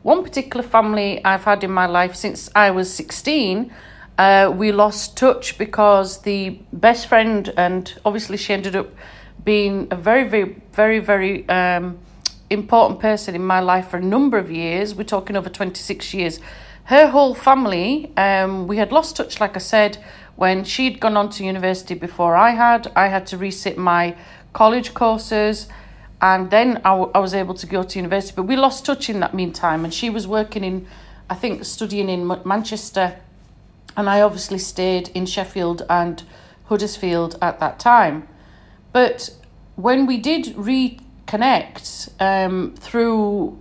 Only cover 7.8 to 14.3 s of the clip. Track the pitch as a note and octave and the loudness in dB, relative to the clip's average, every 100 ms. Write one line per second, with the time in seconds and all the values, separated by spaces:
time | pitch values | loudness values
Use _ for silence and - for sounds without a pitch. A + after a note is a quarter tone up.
7.8 | F#3 - G#3+ G#3 G#3+ G3+ - G3 F#3+ F#3+ | -6 -6 -4 -4 -6 -8 -4 -4 -2 -6
8.8 | - - - - - - - G#3 G3+ G3 | -6 -12 -20 -20 -20 -8 0 2 2 -2
9.8 | - F3+ F3 B3 A#3 G#3+ F#3+ - - - | -4 -4 2 2 2 0 -2 -6 -10 2
10.8 | G#3+ A3 G#3 G3+ F#3+ G3+ - F#3 F3+ F3 | 2 2 2 0 0 -4 -2 0 0 0
11.8 | F3+ F3 - - - - - G3+ G#3+ A#3 | -4 -10 -18 -12 -12 -12 -6 -6 2 4
12.8 | F#3+ G3 G#3+ G#3 G#3 F3 F#3 F#3 F#3 F#3 | 4 2 -2 -2 -4 -6 -2 0 2 0
13.8 | F3+ F3+ F#3 A3+ C#4+ | -2 -4 -2 2 2